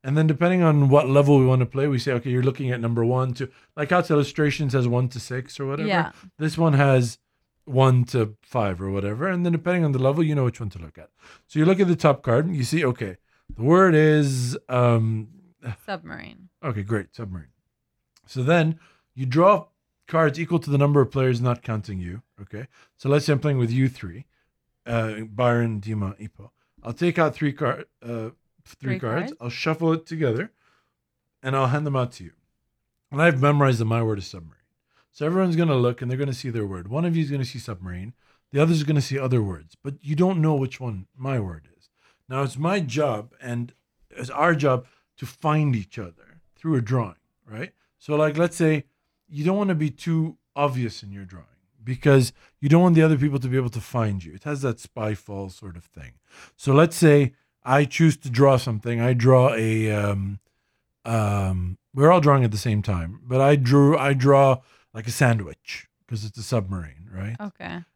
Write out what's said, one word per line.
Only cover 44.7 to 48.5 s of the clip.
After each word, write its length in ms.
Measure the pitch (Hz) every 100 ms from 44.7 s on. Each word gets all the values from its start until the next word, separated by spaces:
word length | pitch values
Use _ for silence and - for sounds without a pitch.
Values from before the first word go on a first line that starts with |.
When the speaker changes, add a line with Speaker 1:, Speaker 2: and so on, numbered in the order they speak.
| 127 - _ _ _
Speaker 1:
to 100 | 131
find 480 | - 156 156 147
each 240 | 117 95 -
other 420 | 92 80 _ _ _
through 220 | _ 165 139
a 40 |
drawing, 340 | 107 127 104 - _ _ _
right? 260 | 110 175 _ _ _
So, 160 | - 151
like, 200 | 156 147
let's 200 | 170